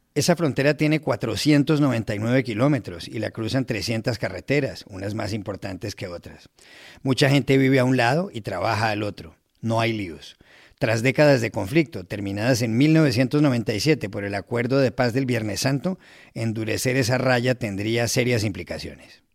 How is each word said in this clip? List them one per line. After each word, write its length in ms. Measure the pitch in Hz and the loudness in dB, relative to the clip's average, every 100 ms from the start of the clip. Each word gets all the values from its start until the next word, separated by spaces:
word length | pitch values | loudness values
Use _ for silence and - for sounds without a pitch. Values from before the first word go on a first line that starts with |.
| _ - | _ 0
Esa 200 | 139 170 | 2 2
frontera 380 | 156 120 139 | 2 2 2
tiene 260 | 143 151 151 | 2 2 2
cuatrocientos 800 | - 120 113 101 147 147 131 151 | 0 -2 -2 0 4 4 4 4
noventa 340 | 143 120 107 104 | 2 0 -2 -2
y 40 | |
nueve 240 | 113 131 | 0 2
kilómetros 640 | 123 104 139 139 - 85 - | 2 2 2 2 -4 -12 -10
y 120 | 120 | -6
la 100 | 107 | -6
cruzan 360 | - 110 131 127 | -6 -4 -2 -2
trescientas 520 | 110 - 113 127 110 | -4 -4 -4 -2 -4
carreteras, 680 | 104 92 - 143 131 92 - | -4 -6 -2 0 0 -6 -14
unas 240 | 95 98 | -10 -6
más 200 | 107 104 | -6 -6
importantes 600 | 107 98 92 98 92 104 - | -6 -8 -10 -10 -10 -10 -10
que 120 | 95 | -12
otras. 420 | 85 - - - _ - - - - | -12 -16 -20 -20 _ -20 -20 -20 -8
Mucha 260 | 131 127 139 | -2 2 2
gente 280 | 139 127 135 | 2 2 4
vive 220 | 131 135 | 4 4
a 60 | 127 | 4
un 100 | 127 | 4
lado 340 | 117 151 190 | 2 2 -2
y 80 | 117 | -8
trabaja 480 | 104 90 104 107 110 | -8 -4 -2 0 0
al 140 | 104 | -2
otro. 320 | 104 - 82 - _ _ | -4 -8 -16 -20 _ _
No 180 | 113 113 | -4 0
hay 140 | 117 | 0
líos. 420 | 110 95 76 - - _ - - - | -2 -6 -10 -18 -20 _ -20 -20 -4
Tras 260 | 113 117 | -2 0
décadas 380 | 127 131 151 135 | 2 4 6 4
de 100 | 113 | 2
conflicto, 540 | 107 98 151 139 98 90 | -4 -2 0 0 -4 -10
terminadas 580 | 101 98 101 117 120 | -6 -4 -2 0 0
en 120 | 120 113 | 2 2
mil 180 | 151 | 4
novecientos 480 | 160 151 113 127 147 | 4 4 2 2 2
noventa 320 | 151 120 113 | 2 2 0
y 60 | 107 | -2
siete 300 | 123 147 101 | 0 0 -2
por 160 | 104 101 | -6 -4
el 80 | 101 | -6
Acuerdo 440 | - 120 120 135 | -4 -2 0 2
de 120 | 127 | 0
Paz 220 | - 123 | 0 -2
del 140 | 120 131 | 0 -2
Viernes 340 | 117 110 101 | -2 -2 -2
Santo, 380 | 131 139 185 185 - - - | -2 0 -2 -6 -10 -20 -14
endurecer 640 | 123 113 110 110 107 127 127 | -6 -4 -4 -4 -2 0 0
esa 220 | 123 127 | 0 0
raya 360 | 127 123 123 123 | 2 2 2 0
tendría 520 | 107 98 107 117 117 | -2 -4 -2 0 0
serias 360 | 131 120 120 | 0 0 0
implicaciones. 800 | 104 90 82 78 - - - - _ | 0 -4 -8 -10 -10 -16 -20 -20 _